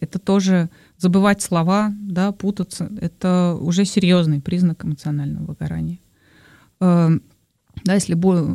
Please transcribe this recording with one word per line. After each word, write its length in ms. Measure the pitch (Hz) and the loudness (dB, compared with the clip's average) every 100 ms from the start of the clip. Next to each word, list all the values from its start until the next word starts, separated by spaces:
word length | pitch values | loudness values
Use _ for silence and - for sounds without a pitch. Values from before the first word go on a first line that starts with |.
это 180 | 165 185 | -6 -6
тоже 500 | - 196 190 180 165 - _ _ | 0 0 2 2 0 -6 _ _
забывать 420 | 185 190 202 202 | 0 4 4 2
слова, 500 | - 170 165 202 214 208 | -2 -2 0 0 0 -4
да, 300 | 202 180 202 | -6 -2 -2
путаться, 580 | 196 196 202 180 - 170 208 | -2 -4 -4 -6 -8 -10 -6
это 540 | 170 - 185 180 175 170 | -8 -4 0 2 2 0
уже 260 | 165 175 196 | -2 0 0
серьёзный 540 | 202 175 180 160 143 | 2 4 4 4 0
признак 420 | 139 180 175 160 156 | -2 0 0 0 -6
эмоционального 600 | 143 151 147 143 151 160 | -6 -4 -4 -4 -6 -8
выгорания. 540 | 151 156 160 160 175 _ _ _ _ _ _ _ - | -8 -6 -4 -6 -8 _ _ _ _ _ _ _ -2
Э, 280 | 185 175 165 160 - _ _ _ _ - 185 | 2 4 4 2 -2 _ _ _ _ -6 -2
да, 80 | |
если 200 | 196 190 170 | 0 0 0
бо-, 280 | 190 180 151 | 2 2 0